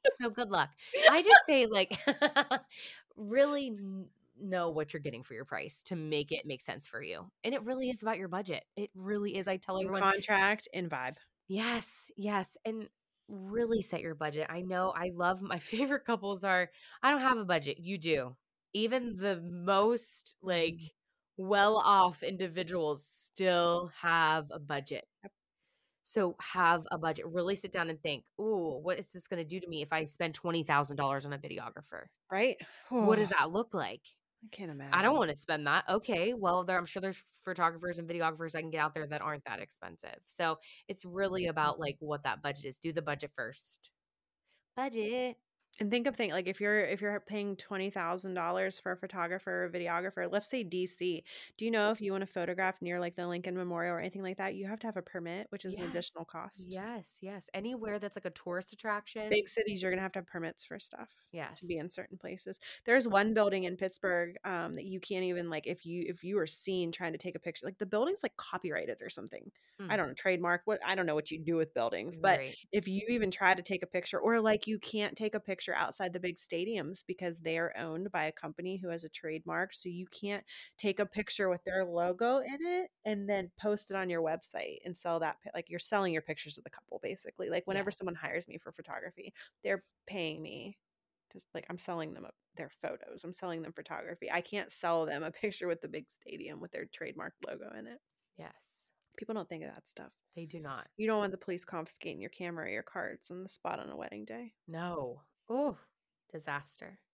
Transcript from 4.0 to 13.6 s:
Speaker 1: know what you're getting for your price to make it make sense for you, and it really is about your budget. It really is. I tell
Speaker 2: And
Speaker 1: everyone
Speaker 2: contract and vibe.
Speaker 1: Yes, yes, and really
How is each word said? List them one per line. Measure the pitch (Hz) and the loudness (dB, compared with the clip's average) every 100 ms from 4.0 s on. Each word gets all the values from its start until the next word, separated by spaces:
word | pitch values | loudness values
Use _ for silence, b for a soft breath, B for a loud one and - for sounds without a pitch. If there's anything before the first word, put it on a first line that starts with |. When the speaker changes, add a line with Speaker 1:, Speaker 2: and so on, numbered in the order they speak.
| 180 _ _ 120 | -10 _ _ -12
Speaker 1:
know | 196 185 170 | -2 0 0
what | 156 151 | 0 -4
you're | 160 | -4
getting | 143 117 | -6 -8
for | 127 | -12
your | 113 - | -12 -6
price | 101 73 - | -6 -6 -8
to | - 175 | -6 -6
make | 156 147 143 | -2 -2 0
it | 156 151 | -4 -4
make | 131 | -8
sense | - 127 - | -6 -8 -8
for | 113 | -10
you, | 80 85 180 _ | -8 -10 -10 _
and | 226 | -4
it | 269 | -4
really | 214 262 254 | -2 -2 -2
is | 247 | -2
about | 214 208 | -4 -4
your | 190 | -4
budget. | 185 190 151 - - | -4 -4 -6 -6 -8
It | 202 190 | -8 -8
really | 190 208 202 196 | -4 -2 0 -2
is. | 190 | -2
I | 190 | -2
tell | - 190 | -2 -2
Speaker 2:
And | |
Speaker 1:
everyone | 190 196 | 0 4
Speaker 2:
contract | 196 196 196 196 196 214 - | 4 4 6 6 6 4 -2
and | - 175 | -4 -2
vibe. | 139 127 156 _ _ - | -2 -4 -8 _ _ -6
Speaker 1:
Yes, | 190 233 233 - - - - | -2 0 0 -2 -6 -8 -6
yes, | 202 202 185 - 226 | -2 0 -2 -6 -6
and | 220 208 _ _ _ - | -6 -10 _ _ _ -14
really | 202 190 220 | -12 -4 0